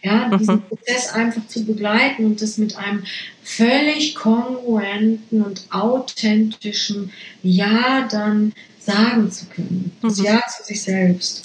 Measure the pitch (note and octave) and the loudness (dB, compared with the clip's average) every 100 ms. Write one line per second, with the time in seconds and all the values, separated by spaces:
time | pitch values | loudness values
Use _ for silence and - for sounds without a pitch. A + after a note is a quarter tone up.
0 | F#3+ A3 A#3 G3 G#3+ G#3 - A3 - B3+ | 2 2 4 2 4 2 0 -10 -2 -2
1 | - A3 A#3 A3+ G#3+ A#3 G#3+ G#3+ G#3 A3 | -2 -2 -2 -2 -6 -6 -4 -2 0 2
2 | C4 C4+ A3 G#3+ G#3+ - G#3+ - G3+ G#3 | 0 2 0 0 -4 -2 -2 -2 -6 -6
3 | F#3 - - - - - A#3 C4+ D4+ D#4 | -6 -12 -14 -18 -14 0 2 4 2 0
4 | - - A3 A#3 B3+ B3+ B3 G#3+ G3 G#3 | -2 0 2 2 0 -4 -2 -2 -2 0
5 | A3 A3 - A3 G3+ F#3 - F#3 A3 B3+ | 2 0 -2 0 0 -4 -8 -2 0 0
6 | B3+ - G#3+ G#3+ A3 - G#3 G#3 - G3+ | -2 -2 2 4 2 -2 -8 -6 -4 -6
7 | F#3+ - - - F#3 F#3 G#3 A3 B3 C4 | -8 -12 -20 -6 2 2 4 2 2 0
8 | A#3+ G#3+ G#3 G#3+ G#3+ - - - - G3+ | 0 -2 0 2 0 -2 -20 -10 -2 2
9 | A3+ A#3 G3 - - - - F#3 F3+ - | 4 4 0 -2 -14 -8 -4 -4 -4 -4
10 | A3+ G3+ G3+ A3 A#3+ - - G3+ - F#3+ | -2 0 2 2 0 -10 -10 -8 -2 2
11 | F#3 F3+ - - | 4 2 -2 -8